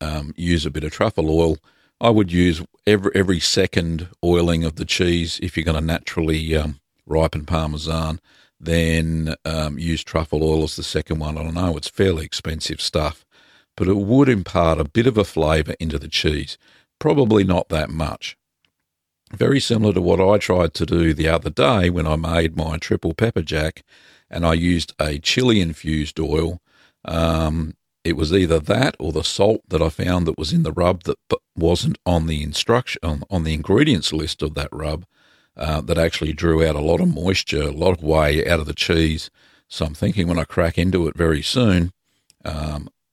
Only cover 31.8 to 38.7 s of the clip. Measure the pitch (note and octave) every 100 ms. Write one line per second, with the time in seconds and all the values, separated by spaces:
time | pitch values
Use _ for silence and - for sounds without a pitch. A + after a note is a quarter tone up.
31.8 | D#3+ - - E2+ D#2+ D2+ D2+ D2+ - A#2
32.8 | - - E2+ D2+ - F#2 D#2+ D#2 D#2 G#2
33.8 | D3+ G2+ - D#2 D#2 - D2+ D2 D2 -
34.8 | D2+ D#2 - _ _ _ _ - D#2 D#2
35.8 | - E2 E2 - D#2 D2+ E2+ D#2+ D#2+ D2+
36.8 | D2+ E2+ F3 D#2 F2 G2 - D2+ D2 C#2+
37.8 | F2+ F2 D2+ D#2 D2+ D2+ - E2 D2+